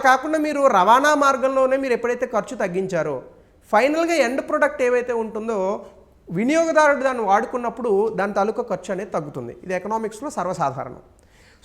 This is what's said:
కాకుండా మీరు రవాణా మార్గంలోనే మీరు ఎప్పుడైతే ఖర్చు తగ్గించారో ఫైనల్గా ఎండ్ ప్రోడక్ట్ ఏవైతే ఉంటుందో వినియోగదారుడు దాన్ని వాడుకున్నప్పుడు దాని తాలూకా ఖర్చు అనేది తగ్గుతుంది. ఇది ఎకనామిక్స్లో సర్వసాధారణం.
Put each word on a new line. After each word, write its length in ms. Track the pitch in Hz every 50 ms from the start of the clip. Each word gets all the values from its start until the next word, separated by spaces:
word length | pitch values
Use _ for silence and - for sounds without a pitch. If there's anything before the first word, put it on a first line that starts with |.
| 262 269
కాకుండా 300 | 254 262 262 311 311 320 302
మీరు 160 | 302 294 285 277 269 226
రవాణా 380 | 190 180 202 226 254 277 294 302 285 285
మార్గంలోనే 540 | 277 269 254 240 269 269 269 262 262 262 269 269
మీరు 120 | 269 240
ఎప్పుడైతే 300 | 226 226 240 240 240 262 240 -
ఖర్చు 200 | 214 202 - 262 226
తగ్గించారో 540 | 233 190 175 185 190 185 170 165 151 151 143 127 113 - - _ _ _ _ _ _ _
ఫైనల్గా 460 | - 208 240 285 302 320 339 330 349 320 262
ఎండ్ 160 | 233 254 294 302 -
ప్రోడక్ట్ 340 | 311 302 294 277 285 285 262 247
ఏవైతే 260 | 247 247 240 247 240 233 220
ఉంటుందో 340 | 220 208 220 214 226 226 202 185 190 208 226 - - - - - _ _ _ _ - 175
వినియోగదారుడు 680 | 165 220 254 302 320 330 320 320 311 302 294 285 254 262
దాన్ని 180 | 269 254 240 220 190
వాడుకున్నప్పుడు 600 | 196 214 240 247 - 247 240 233 226 254 240 247 202 196 214 226 - 175
దాని 180 | 190 208 202 208
తాలూకా 240 | 196 214 214 - 233 -
ఖర్చు 220 | 196 175 - - 196
అనేది 160 | 175 202 180 -
తగ్గుతుంది. 360 | 180 151 147 143 139 120 117 - - -
ఇది 100 | 185 185 180
ఎకనామిక్స్లో 500 | 180 202 220 226 220 214 220 - - 302 -
సర్వసాధారణం. 680 | - 175 180 185 151 160 139 131 131 123 127 123 - - _ _ _ _ _ _ _ _ _ _ _ -